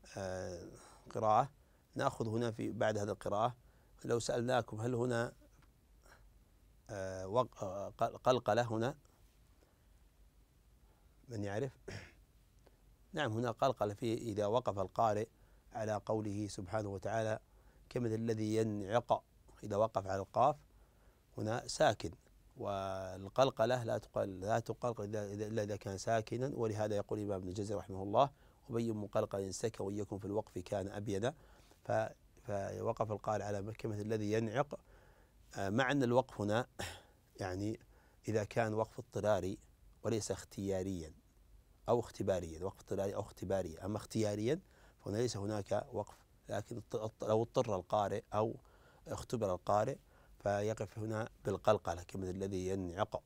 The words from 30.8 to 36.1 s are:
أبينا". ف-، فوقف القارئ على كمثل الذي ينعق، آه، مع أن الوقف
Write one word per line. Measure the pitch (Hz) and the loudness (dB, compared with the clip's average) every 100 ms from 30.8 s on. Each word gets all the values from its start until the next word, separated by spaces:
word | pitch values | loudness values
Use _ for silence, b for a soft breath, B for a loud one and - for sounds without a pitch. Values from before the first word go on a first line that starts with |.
| 98 | -2
أبينا". | 104 104 98 117 160 B B B B | -6 -2 0 0 -2 B B B B
ف-، | - 110 110 - - - - | 0 0 0 -6 -20 -20 -6
فوقف | 101 98 98 104 113 107 | -4 -4 -2 -2 0 -2
القارئ | 104 - 107 | -2 -2 -2
على | 101 101 101 107 | -2 -4 -4 -6
كمثل | 120 104 | -6 -4
الذي | 104 110 104 | -2 -2 2
ينعق، | 110 113 113 147 - - b b b b b - - | 0 0 -2 -2 -4 -16 b b b b b -14 -4
آه، | 98 | 0
مع | 107 127 | 2 2
أن | 143 | 2
الوقف | 120 | 4